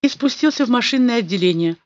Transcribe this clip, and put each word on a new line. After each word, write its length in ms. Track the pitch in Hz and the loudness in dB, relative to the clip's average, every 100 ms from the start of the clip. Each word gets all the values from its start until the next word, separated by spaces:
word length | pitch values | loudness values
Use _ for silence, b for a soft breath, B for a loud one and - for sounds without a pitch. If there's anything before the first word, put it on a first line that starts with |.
и 80 | 285 | -2
спустился 560 | - 277 - 302 - 262 | -2 -4 0 -2 0 0
в 20 | |
машинное 520 | 247 - 269 247 233 | 0 0 0 2 0
отделение 580 | 180 190 180 165 165 165 | -2 0 0 0 -2 -4